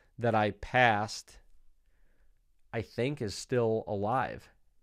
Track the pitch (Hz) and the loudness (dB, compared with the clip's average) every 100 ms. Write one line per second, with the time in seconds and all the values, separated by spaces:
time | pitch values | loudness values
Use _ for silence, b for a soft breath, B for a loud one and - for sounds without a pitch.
0 | _ - 117 110 107 95 - 131 123 104 | _ -2 2 2 2 -2 0 4 4 4
1 | 110 - - - - - - - _ _ | -2 -8 -16 -20 -20 -20 -20 -20 _ _
2 | - _ - _ _ _ _ 117 101 - | -20 _ -20 _ _ _ _ -8 -6 -2
3 | 127 147 107 - - 123 117 110 - 104 | -2 -2 -6 -8 -2 0 2 0 -2 -4
4 | 101 127 110 - - _ _ _ | -2 -2 -4 -8 -16 _ _ _